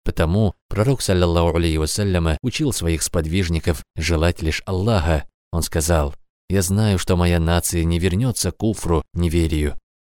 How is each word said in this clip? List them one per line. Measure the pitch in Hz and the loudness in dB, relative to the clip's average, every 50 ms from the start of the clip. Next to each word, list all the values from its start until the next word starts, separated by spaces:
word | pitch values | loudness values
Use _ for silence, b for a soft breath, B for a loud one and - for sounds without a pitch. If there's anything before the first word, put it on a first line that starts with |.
| _ | _
Потому | - - - 82 78 87 107 110 95 - - _ _ | -4 -2 0 0 2 2 2 2 0 0 -4 _ _
пророк, | - 98 107 131 139 - | -2 0 0 0 0 0
саллаллаху | - - 95 90 87 85 82 85 85 85 80 85 | 0 0 2 2 2 2 2 2 2 2 2 2
алейхи | 82 82 78 | 0 0 0
вассаляма, | 78 78 76 - - 104 101 92 87 82 82 78 - - | 0 -2 -2 -2 -2 -2 0 0 0 0 0 0 -2 -4
учил | 127 - - 156 139 95 | -6 -4 -2 -2 -2 -2
своих | - 90 85 82 76 - | -2 -2 -2 -2 -2 -4
сподвижников | - - 87 78 78 82 98 92 85 85 80 - 87 85 - - - _ | -2 -2 -2 -2 0 0 0 0 0 -2 -2 0 -2 -4 -4 -6 -12 _
желать | - 80 78 - - - 87 87 - 82 | -6 -2 -2 0 2 2 2 0 0 -2
лишь | 80 76 - - | -4 -4 -4 -4
Аллаха. | - 95 90 95 113 113 98 76 85 82 73 - - _ _ _ _ - | -4 -4 -2 0 0 0 2 2 2 0 0 -2 -6 _ _ _ _ -4
Он | 85 78 | -4 -4
сказал: | - - 82 76 85 87 80 73 71 - - - _ _ _ _ - | -2 -2 -2 0 2 2 2 0 -2 -6 -10 -16 _ _ _ _ -2
«Я | 90 98 92 | 0 0 0
знаю, | 87 95 104 110 107 98 87 | 2 0 2 2 2 2 2
что | - - 90 | 2 0 2
моя | 87 87 87 87 85 | 2 4 4 2 2
нация | 80 82 85 87 - - - 85 80 | 2 2 2 0 0 0 -2 0 0
не | 82 85 85 | 0 0 0
вернется | 85 95 87 98 127 131 110 - - 92 | 0 0 0 0 0 -2 -2 -2 -4 -4
к | - | -4
куфру, | - 101 113 104 - - 85 85 80 - - - | -2 -2 -2 -2 -2 -2 0 0 0 -2 -4 -4
неверию, | 82 87 85 76 85 82 80 80 76 73 71 - - - _ _ _ | -2 -2 0 2 2 0 2 0 0 -2 -2 -4 -6 -10 _ _ _